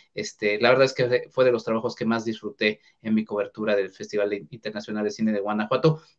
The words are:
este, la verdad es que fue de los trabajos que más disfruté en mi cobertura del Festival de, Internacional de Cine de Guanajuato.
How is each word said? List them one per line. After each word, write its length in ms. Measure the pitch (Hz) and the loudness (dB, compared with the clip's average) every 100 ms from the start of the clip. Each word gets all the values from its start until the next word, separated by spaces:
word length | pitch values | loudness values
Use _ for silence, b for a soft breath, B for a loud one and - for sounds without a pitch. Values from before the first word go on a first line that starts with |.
| B | B
este, 460 | - 107 - 104 104 | -10 -10 -4 -2 2
la 100 | 120 | 4
verdad 160 | 127 131 | 6 4
es 80 | |
que 360 | - 123 123 - | 2 2 0 0
fue 140 | - 127 | 2 4
de 60 | |
los 120 | 117 | 4
trabajos 320 | 117 110 117 - | 0 -2 -4 -4
que 100 | 113 | -2
más 200 | 117 117 | 0 -2
disfruté 540 | 110 104 - 107 107 b b | -6 -10 -2 -2 -2 b b
en 120 | 110 | 0
mi 120 | 110 107 | 0 0
cobertura 500 | 104 101 - 107 101 | -4 -4 -4 0 0
del 140 | 95 | 0
Festival 400 | - 107 104 101 | -8 -6 -2 -2
de, 160 | 101 - | -2 -8
Internacional 540 | 117 107 104 110 107 | -12 -10 -10 -8 -4
de 80 | 104 | -4
Cine 200 | 104 110 | 0 0
de 80 | 104 | 0
Guanajuato. 640 | 101 107 107 131 160 156 B | -2 -4 -2 2 2 2 B